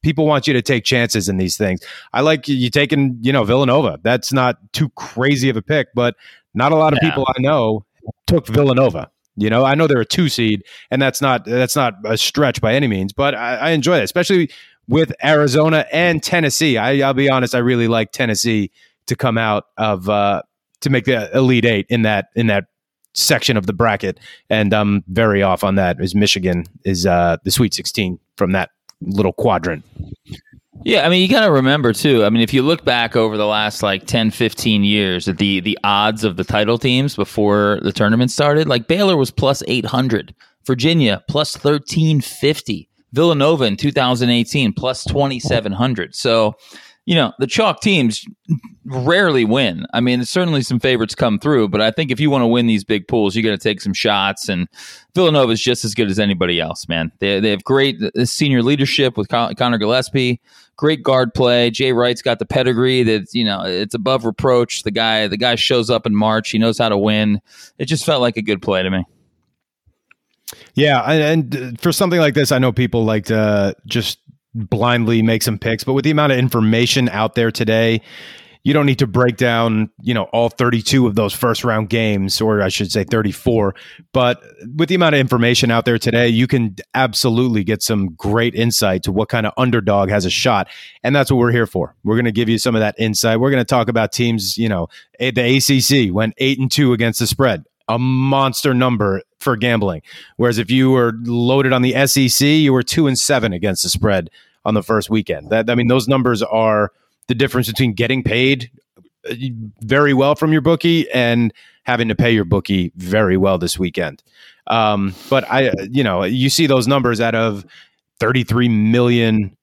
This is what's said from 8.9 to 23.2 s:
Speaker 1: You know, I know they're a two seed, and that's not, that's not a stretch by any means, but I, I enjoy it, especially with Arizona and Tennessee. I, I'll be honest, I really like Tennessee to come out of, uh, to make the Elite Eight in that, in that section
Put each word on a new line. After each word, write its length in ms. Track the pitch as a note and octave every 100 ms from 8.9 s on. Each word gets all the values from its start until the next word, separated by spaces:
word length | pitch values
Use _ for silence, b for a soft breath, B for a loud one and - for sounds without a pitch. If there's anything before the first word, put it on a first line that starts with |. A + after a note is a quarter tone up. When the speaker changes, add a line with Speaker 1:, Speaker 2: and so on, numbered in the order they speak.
| D#2+ - _ _ -
Speaker 1:
You 140 | G#2
know, 140 | A2+
I 100 | C3+
know 140 | C#3+ D#3+
they're 120 | C3
a 40 |
two 240 | A2 - D#3+
seed, 340 | - A2+ G#2 B B B
and 100 | B2+
that's 180 | C3+ -
not, 240 | C#3 B2+
that's 300 | - A#2+ B2+
not 200 | D3 B2 F#2+
a 120 | G#2+ A2
stretch 440 | - - C#3+ -
by 140 | G#2+
any 120 | B2+ C#3
means, 260 | G2 F#2+
but 220 | - C#3
I, 220 | A#2+ A#2+ B2
I 140 | D3
enjoy 280 | D#3+ C3+ F3
it, 60 |
especially 440 | G2 F3 F3 F#3+ D#3 B B B -
with 260 | C#3 D#3+ -
Arizona 640 | C#3 D3+ D3 C#3+ D#3 D#3 -
and 320 | D#3 F3 E3
Tennessee. 560 | - F3 D3+ - D#3 A#2
I, 220 | A#2 C#3
I'll 140 | C3+
be 140 | C3+ C#3
honest, 240 | C3+ A#2+
I 60 | B2
really 300 | A#2+ B2 A#2
like 240 | A2+ G#2+
Tennessee 580 | - A#2+ G#2+ A#2+ A2 G2 b b b -
to 100 | B2
come 200 | C3 A2+
out 280 | A2+ G#2 - -
of, 320 | A2 G2+ F#2
uh, 340 | G#2 G2+ G2 - _ _ _
to 80 | D3
make 160 | C3 A2+
the 300 | B2 G#2 B2
Elite 280 | C3 B2
Eight 220 | A#2 G#2+ F#2+
in 140 | A#2+
that, 260 | A2 G#2 F#2+ -
in 100 | A2+
that 200 | G2+ - _ _ _ _
section 420 | -